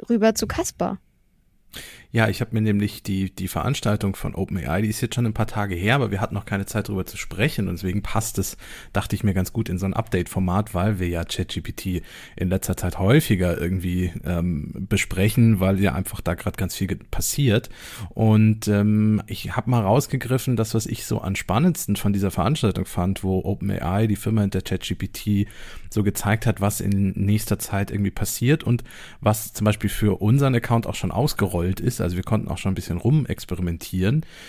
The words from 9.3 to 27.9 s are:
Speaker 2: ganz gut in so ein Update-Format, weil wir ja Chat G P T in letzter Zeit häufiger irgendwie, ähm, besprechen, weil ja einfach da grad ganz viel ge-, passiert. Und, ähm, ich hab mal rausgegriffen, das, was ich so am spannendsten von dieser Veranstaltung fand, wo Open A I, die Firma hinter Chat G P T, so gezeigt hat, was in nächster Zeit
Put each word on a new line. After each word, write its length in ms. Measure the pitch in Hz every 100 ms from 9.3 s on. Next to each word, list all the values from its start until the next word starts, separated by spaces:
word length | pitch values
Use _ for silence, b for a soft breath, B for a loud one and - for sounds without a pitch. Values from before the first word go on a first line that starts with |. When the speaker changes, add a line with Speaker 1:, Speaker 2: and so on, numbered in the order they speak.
Speaker 2:
ganz 220 | 92 92
gut 160 | - 85
in 80 | 87
so 80 | 95
ein 80 |
Update-Format, 800 | 104 - 92 87 95 90 92 107
weil 260 | 87 101 95
wir 80 | 90
ja 160 | 85
Chat 240 | 82 - 90
G 140 | -
P 100 | -
T 300 | - 95 90 B B B -
in 140 | 92
letzter 260 | 92 - -
Zeit 220 | 90 87
häufiger 600 | 95 147 - 95 90 85
irgendwie, 540 | 85 95 90 90 90 85 -
ähm, 600 | 87 87 78 - - 98
besprechen, 680 | 104 - 90 104 120 117 101
weil 220 | 95 95
ja 140 | 98
einfach 260 | 65 - -
da 140 | -
grad 240 | 87 180 -
ganz 180 | 180 -
viel 120 | 190
ge-, 100 | 185 -
passiert. 600 | - - - 135 107 - B B B 104
Und, 580 | - 110 107 110 110 104
ähm, 540 | 101 104 107 107 107 -
ich 300 | - 98 127
hab 100 | -
mal 140 | 120
rausgegriffen, 760 | 98 123 - 135 117 127 - 117
das, 180 | 110
was 100 | 113
ich 220 | - 117 -
so 160 | -
am 120 | 92
spannendsten 640 | 98 - 101 180 160 - 101
von 160 | 101
dieser 180 | 101 95
Veranstaltung 540 | - - 156 107 92
fand, 400 | 92 - 90 95
wo 180 | 95 95
Open 280 | 92 101 98
A 320 | 98 82 98
I, 60 | 110
die 80 | 101
Firma 260 | - 110
hinter 200 | 101 98
Chat 200 | - 95
G 120 | -
P 140 | 90 98
T, 380 | - 104 101 104 B B B B
so 140 | 107
gezeigt 420 | 101 - 101 110
hat, 160 | 120 -
was 220 | 101 -
in 300 | 98 98 98
nächster 460 | - 98 107 - 101
Zeit 320 | - 98 101